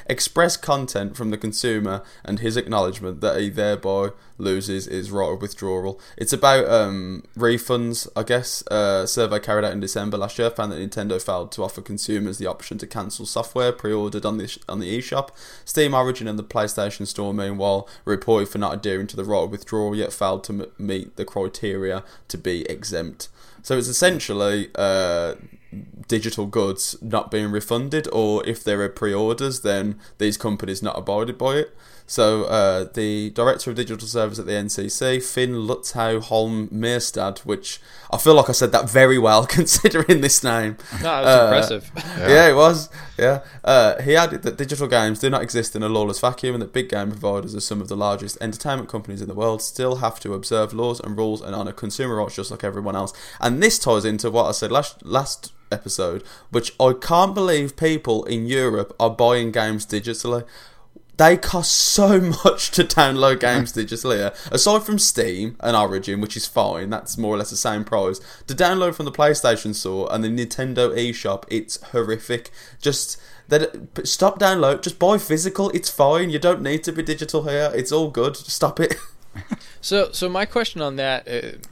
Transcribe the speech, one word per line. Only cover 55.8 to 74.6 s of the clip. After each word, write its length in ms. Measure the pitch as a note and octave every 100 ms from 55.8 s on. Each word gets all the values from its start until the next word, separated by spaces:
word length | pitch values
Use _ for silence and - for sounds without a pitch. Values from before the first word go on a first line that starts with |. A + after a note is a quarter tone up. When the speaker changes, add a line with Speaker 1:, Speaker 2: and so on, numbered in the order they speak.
| - - F2+ F#2 - - -
Speaker 1:
which 220 | A#2 A2+ -
I 100 | C3 B2+
can't 320 | - E3+ F#3+
believe 440 | G3 F#3+ D#3 C#3 -
people 480 | D#3+ D#3 C3 A2 -
in 200 | A2+ A2+
Europe 480 | C3+ B2+ G#2+ G2+ -
are 100 | A#2
buying 440 | A2+ A#2+ B2 A#2
games 320 | A2+ A2 G#2+ -
digitally. 600 | G#2+ G#2+ A2+ A#2+ A#2+ A#2 - - - - - - -
They 200 | D#3 F3+
cost 340 | - F3+ E3
so 480 | - - - G3+ G3
<laughs> 240 | F3+ D#3
much 280 | G3 - -
to 120 | -
download 560 | E3 - C#3 C3+ C3+ C3
games 320 | A#2+ B2 A#2+
digitally. 480 | - G#2 A2+ C3 G#2+ G2+
Uh, 60 | - -
aside 300 | C3 G#3 G#3+
from 160 | G#3 G#3
Steam 580 | - - G#2+ F#2 G#2+ A#2
and 180 | - A2+
Origin, 420 | G2+ F#2+ F#2+ G2+
which 140 | G#2 -
is 120 | -
fine, 420 | - G#2 E2+ G2
that's 300 | A2 - -
more 160 | G#2+ G#2
or 20 |
less 140 | G2+
the 40 | G#2+
same 280 | A#2+ G#2
price. 360 | G#2+ A2 F#2+ G2 - - -
To 80 | C3
download 400 | F3+ F#3+ F3+ E3
from 100 | D3
the 60 |
PlayStation 640 | C3+ D3 C#3+ B2+ A2 G#2+ G#2
Store 320 | F#2+ F#2+ F#2+
and 120 | A2
the 40 | A2
Nintendo 640 | A#2 A#2+ - C3 B2 B2 G2+
eShop, 460 | A#2+ A2+ G#2+ G2 -
it's 300 | A2+ G#2+ - -
horrific. 580 | B2 A2 A2+ - A#2+ - - - -
Just 400 | D3 C#3 - - - - -
that, 440 | D3 D#3 - -
p-, 120 | - C3
stop 340 | - F#3+ G3+
download. 420 | G3 F#3